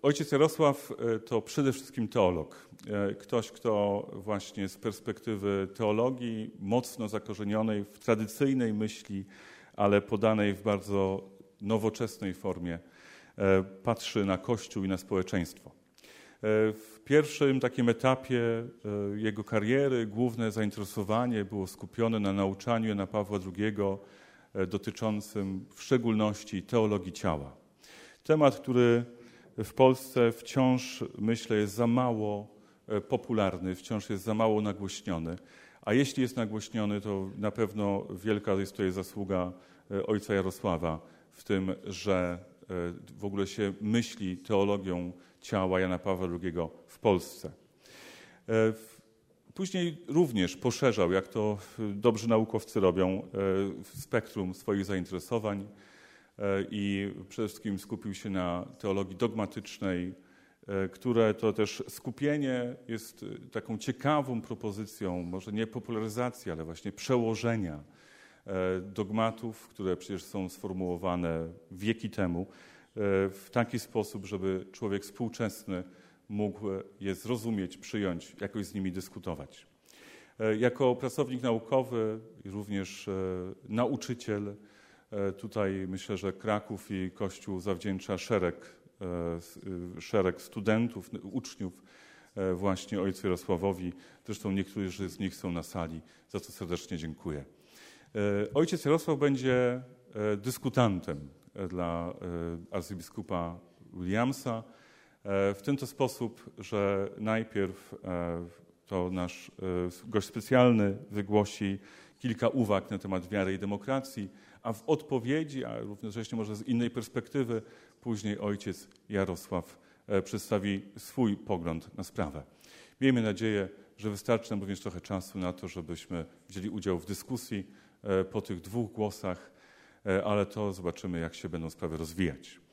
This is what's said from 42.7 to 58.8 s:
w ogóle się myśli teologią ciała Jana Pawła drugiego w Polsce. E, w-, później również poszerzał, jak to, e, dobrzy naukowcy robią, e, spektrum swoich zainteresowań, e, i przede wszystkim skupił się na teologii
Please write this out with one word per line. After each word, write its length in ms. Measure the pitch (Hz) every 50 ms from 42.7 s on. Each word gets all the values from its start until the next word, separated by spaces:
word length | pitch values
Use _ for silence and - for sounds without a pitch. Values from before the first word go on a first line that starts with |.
| 92 90 87 87 87 - - - - -
w 60 | 104
ogóle 220 | 101 98 101 98
się 260 | 95 - - 104 98 92 98
myśli 560 | 107 104 113 117 117 - - - 101 92 92
teologią 760 | 90 - - 110 98 101 101 101 98 95 95 90 87 87 90 90 - - - _ _
ciała 400 | - - 113 98 92 92 92 92
Jana 180 | 92 92 92 85
Pawła 300 | - 101 95 90 95 87
drugiego 420 | 87 85 90 90 80 87 82 78 - - -
w 120 | - - -
Polsce. 500 | - 110 98 87 - - - - - 80
E, 40 | - - - _ _ _ _ - - - - - - - - - - - _
w-, 540 | - 113 110 110 110 110 110 - - - - _ _ _ _ _ _ _ _ _ - -
później 500 | - 190 185 - 185 175 170 151 165 - -
również 480 | 139 165 180 143 117 101 90 87 -
poszerzał, 560 | - - 127 113 - 139 127 107 107 90 85 92
jak 160 | 95 95 -
to, 300 | - 113 107 107 104 101 101 - - -
e, 40 | 110 104 98
dobrzy 340 | 101 104 120 110 104 113 117
naukowcy 520 | 113 113 110 110 - 107 - - - 113
robią, 480 | 95 92 87 92 92 92 95 95 - - - 98 98 95 95 95 101 98 - - 92 - -
e, 60 | 143
spektrum 540 | - - - 113 - - - 107 95 92 90
swoich 300 | - - - 101 101 98
zainteresowań, 840 | 98 98 92 87 - 98 87 - - 120 113 104 107 101 98 98 107 - - - - - - - - - - - _ _ -
e, 260 | 104 101 98 98 95 -
i 440 | - 104 101 101 98 98 101 98 - - 95 -
przede 200 | - - 113 104
wszystkim 300 | - - - 107 98 92
skupił 360 | - - 117 92 - 107 95
się 160 | - - 107
na 380 | 95 95 90 87 87 90 87 - -
teologii 380 | -